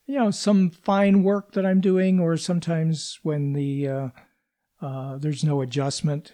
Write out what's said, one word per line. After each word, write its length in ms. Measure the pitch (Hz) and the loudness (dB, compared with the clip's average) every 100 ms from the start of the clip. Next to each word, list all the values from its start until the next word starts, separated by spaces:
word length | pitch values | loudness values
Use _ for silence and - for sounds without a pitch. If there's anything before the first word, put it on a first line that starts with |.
| - | -6
you 120 | 277 | -2
know, 140 | 220 | 0
some 380 | - 202 202 185 | 0 2 4 4
fine 540 | - - 196 202 202 | 0 -2 2 4 4
work 280 | 185 202 - | 4 0 -2
that 120 | - 190 | -2 2
I'm 160 | 190 | 2
doing, 380 | 190 185 190 185 | 4 2 2 2
or 180 | 165 165 | 2 0
sometimes 840 | 160 175 165 165 160 156 - - | -2 -4 -2 -2 0 -2 -6 -8
when 280 | 165 147 143 | -4 -2 -2
the, 360 | 143 139 139 139 | -2 -2 -2 -4
uh, 220 | 135 135 - _ _ _ _ _ - | -4 -6 -10 _ _ _ _ _ -14
uh, 360 | 143 135 135 139 | -10 -10 -10 -6
there's 260 | 151 143 | -6 -2
no 180 | 156 143 | 0 0
adjustment. 720 | 131 143 139 - 156 147 - | 0 -2 -2 -2 -2 -4 -8